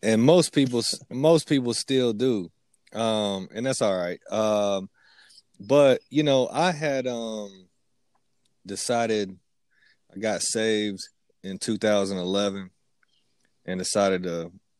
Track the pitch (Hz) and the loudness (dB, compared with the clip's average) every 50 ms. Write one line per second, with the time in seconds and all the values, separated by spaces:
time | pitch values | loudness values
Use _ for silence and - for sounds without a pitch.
0 | - 110 110 110 120 143 175 180 156 - - 156 135 127 123 117 110 - - - | 0 2 2 4 6 6 6 6 4 4 2 0 0 2 0 -2 -2 -2 -6 -8
1 | - - 120 127 143 160 170 156 - - 151 135 123 120 113 - - - 135 131 | -12 -12 -6 0 4 4 4 4 2 0 0 0 0 -2 -4 -4 -4 -2 0 2
2 | 127 120 110 104 127 131 117 101 87 82 - _ _ _ _ _ _ _ - 107 | 2 0 0 0 0 0 0 0 -4 -8 -14 _ _ _ _ _ _ _ -6 -4
3 | 113 113 110 107 104 101 98 95 92 - - 110 123 135 131 - 123 104 95 92 | -2 0 0 0 -2 -2 -4 -6 -8 -10 -8 -6 -4 -4 -2 0 0 0 0 0
4 | 87 87 90 - _ - 98 110 110 107 107 104 104 101 98 95 95 - _ _ | -2 -4 -6 -8 _ -6 -2 0 0 2 2 2 2 0 -2 -2 -4 -8 _ _
5 | _ _ _ - - _ - - _ _ _ - 104 101 135 147 143 135 127 - | _ _ _ -20 -20 _ -20 -20 _ _ _ -20 -2 2 4 6 6 6 4 2
6 | - _ 127 151 151 147 135 131 123 - - 143 170 185 170 147 160 147 139 131 | -2 _ -2 0 2 4 2 2 2 0 -2 0 0 0 -2 -2 -4 -4 -4 -2
7 | 127 127 120 117 117 113 110 107 104 98 98 95 92 92 _ _ _ _ _ _ | -4 -4 -6 -6 -8 -8 -8 -10 -10 -12 -16 -20 -20 _ _ _ _ _ _ _
8 | _ _ _ _ _ _ _ _ _ _ _ _ _ - 98 - - - 120 117 | _ _ _ _ _ _ _ _ _ _ _ _ _ -12 -10 -8 -4 -2 0 0
9 | 117 113 110 107 101 95 92 - _ _ _ _ _ _ _ _ _ _ _ _ | 0 0 0 -2 -2 -4 -8 -16 _ _ _ _ _ _ _ _ _ _ _ _
10 | _ _ - 95 107 107 104 104 - - - 113 110 113 110 107 107 104 98 92 | _ _ -12 -6 -4 -2 -2 -2 -4 -4 -2 0 0 2 0 0 0 -2 -6 -8
11 | - - _ _ _ _ _ _ - 95 95 98 - - 110 104 - 107 104 101 | -12 -18 _ _ _ _ _ _ -14 -12 -10 -8 -4 -4 -2 0 2 2 2 2
12 | 98 95 101 90 87 92 98 101 104 101 98 98 95 90 - _ _ _ _ _ | 0 -2 -4 -4 -4 -2 0 0 0 0 -2 -6 -12 -14 -20 _ _ _ _ _
13 | _ _ _ _ _ _ _ _ _ _ _ _ _ 85 92 92 90 - - 104 | _ _ _ _ _ _ _ _ _ _ _ _ _ -8 -6 -6 -6 -2 0 2
14 | 101 98 95 92 90 90 85 85 82 85 90 - _ _ _ | 2 2 0 0 -2 -6 -6 -6 -8 -10 -14 -20 _ _ _